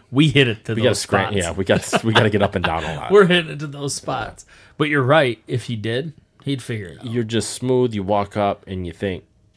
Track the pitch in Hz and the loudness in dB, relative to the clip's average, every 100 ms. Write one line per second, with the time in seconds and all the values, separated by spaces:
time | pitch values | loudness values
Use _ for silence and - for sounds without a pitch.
0 | _ 127 156 143 123 107 - 110 120 98 | _ 2 4 4 2 0 -6 0 0 0
1 | - 98 95 98 85 82 95 107 - - | 0 -2 0 -2 -2 -2 0 0 2 -2
2 | 113 110 110 98 143 - 87 82 78 151 | 2 2 2 2 0 0 -2 -2 -4 -8
3 | - 202 180 175 160 147 147 143 143 - | 2 6 6 4 0 -8 -10 -8 -8 -6
4 | - 127 107 - - - - - 151 147 | -6 -6 -8 -12 -20 -20 -20 -4 0 2
5 | 127 156 131 113 - 127 - 117 110 120 | 4 4 4 0 -6 -6 -4 -6 -4 -4
6 | 160 - _ _ - 135 - 113 87 - | -6 -12 _ _ -6 -6 -6 -8 -10 -14
7 | 120 120 110 113 - - 127 127 127 107 | -6 -4 0 -2 -2 -6 0 2 2 0
8 | 95 104 101 107 101 92 - 95 87 - | 0 0 0 0 -2 -2 -8 -8 -8 -6
9 | 98 90 - _ _ | -6 -6 -12 _ _